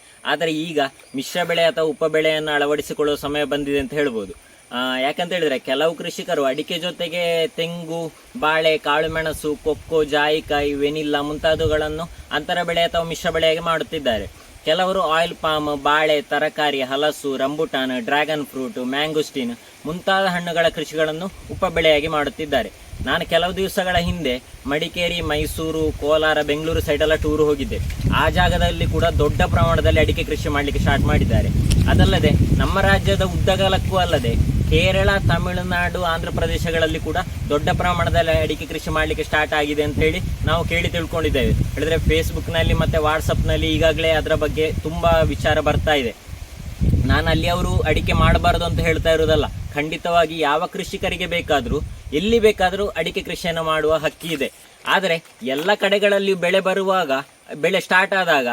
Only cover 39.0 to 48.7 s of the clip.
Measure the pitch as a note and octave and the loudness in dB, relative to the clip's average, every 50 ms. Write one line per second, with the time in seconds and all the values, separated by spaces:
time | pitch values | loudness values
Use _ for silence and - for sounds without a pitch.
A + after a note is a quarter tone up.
39 | D#3 D#3 D#3+ D#3 D3+ - - D3+ D3+ D#3 D#3+ D3+ D3 D3 D3 D3 D3 D3 D3 - | 0 0 -2 -4 -2 0 0 0 0 2 0 0 0 0 0 0 -2 0 0 0
40 | D#3 D#3+ D#3 F#3 - - - - - C#3+ D#3 E3+ E3 - E3 E3+ F3 F3 F3 F3 | 2 2 0 0 -2 -4 -4 -2 -2 0 0 0 0 0 -2 -2 -2 -2 -2 -2
41 | D#3+ D3+ - E3 D#3+ D#3 C#3 C#3 A#2+ - - - - - - C3 C#3+ D#3 E3 E3 | -4 -4 -2 -2 0 0 2 2 2 2 2 2 0 0 -2 -2 -2 0 0 2
42 | - - D3+ D#3+ E3 - - E3 - - E3 E3 D#3+ D#3+ E3 D#3+ E3 D3 - D#3+ | 2 2 2 2 2 0 -2 -4 -4 -2 0 0 2 2 2 2 2 2 2 2
43 | D3+ D3+ D#3 D#3 D3+ - E3+ - - E3+ D#3+ D#3 D#3+ D#3+ D#3 D3+ D#3+ D#3+ D#3 D3 | 2 2 2 0 0 0 0 0 0 0 0 0 0 0 2 2 2 2 2 2
44 | E3 D#3+ D#3+ D#3 D3 D3+ D#3+ D3+ D3+ D3 C#3 D3+ D#3 D#3 - - - D#3+ D#3+ E3+ | 2 2 2 2 2 0 0 0 0 0 0 0 0 0 -2 -4 -4 -4 -4 0
45 | E3 E3+ E3 D#3+ D#3 C#3 C#3 - - E3 D3+ D#3 D3+ D3+ C#3+ - - D#3 D3+ C#3+ | 2 4 4 4 4 2 0 0 0 0 0 2 2 2 0 0 2 2 0 0
46 | B2+ A2+ G2+ - - - - - - - - - - - - - - - - - | 0 -2 -6 -8 -12 -18 -16 -16 -16 -16 -16 -14 -14 -14 -6 -2 0 2 2 2
47 | - - - C#3+ D#3 E3 D#3+ D#3+ D#3+ F3 F3 F3 F3 F3+ - - D#3 D#3 D3+ D#3+ | 2 2 2 2 2 2 0 2 2 0 0 0 0 0 0 0 2 2 0 0
48 | - - E3+ E3 E3 E3 E3+ E3+ F3 F3 E3+ E3 F3 E3+ | 0 0 2 4 4 4 4 4 4 4 2 2 0 -2